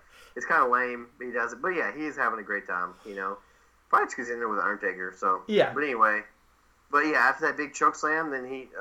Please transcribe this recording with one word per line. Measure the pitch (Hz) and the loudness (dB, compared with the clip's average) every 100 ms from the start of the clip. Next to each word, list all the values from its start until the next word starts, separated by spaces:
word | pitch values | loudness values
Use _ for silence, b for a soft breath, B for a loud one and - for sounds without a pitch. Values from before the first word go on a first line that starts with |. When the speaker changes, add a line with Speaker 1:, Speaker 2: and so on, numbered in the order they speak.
| - b b | -20 b b
Speaker 1:
it's | - - | -8 0
kinda | 165 127 | 2 4
lame, | 123 123 120 120 - | 2 0 -4 -12 -12
but | 123 | -6
he | |
does | 120 120 | -4 -4
it. | 120 | -4
But | 165 | -4
yeah, | 175 107 | -2 -2
he | 135 156 | -4 -6
is | 139 | -2
having | 120 113 | -2 -2
a | |
great | 101 101 95 | -4 -4 -4
time, | 90 90 90 | -4 -4 -8
you | 113 | -12
know. | 98 98 101 - b b _ _ | -8 -6 -8 -14 b b _ _
Probably | - 415 | 2 2
'cause | - | -4
he's | 120 | -6
in | 117 | -4
there | 117 | -2
with | 101 | 0
Undertaker, | 92 104 98 92 92 92 | -2 -2 -4 -4 -6 -2
so. | 101 92 - | 0 0 2
Speaker 2:
Yeah. | 208 139 | 2 4
Speaker 1:
But | 123 | 2
anyway. | 147 120 107 107 104 _ _ _ _ _ _ | -2 4 4 4 -2 _ _ _ _ _ _
But | 143 | 2
yeah, | 151 143 | 4 4
after | 123 139 156 | 4 4 0
that | 135 | -2
big | 143 | -6
choke | - 151 151 | 2 2 2
slam, | 151 156 160 | 0 0 0
then | 135 127 | -4 -6
he, | 131 127 - | -10 -12 -6